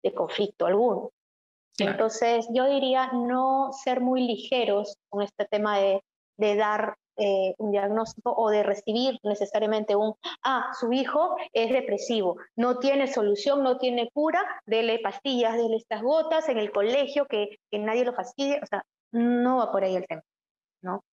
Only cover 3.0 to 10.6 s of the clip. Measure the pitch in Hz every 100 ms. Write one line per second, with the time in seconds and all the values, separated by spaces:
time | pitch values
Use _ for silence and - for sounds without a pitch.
3 | 262 247 240 254 262 269 269 269 - 247
4 | 247 254 247 208 - 254 214 202 202 -
5 | _ 202 202 - 202 208 208 202 196 196
6 | _ _ _ - 208 208 214 214 214 -
7 | _ - 208 196 190 180 214 202 202 220
8 | 220 - 247 226 226 208 208 202 - 226
9 | 262 233 208 208 202 208 214 214 214 202
10 | 214 - - - 262 254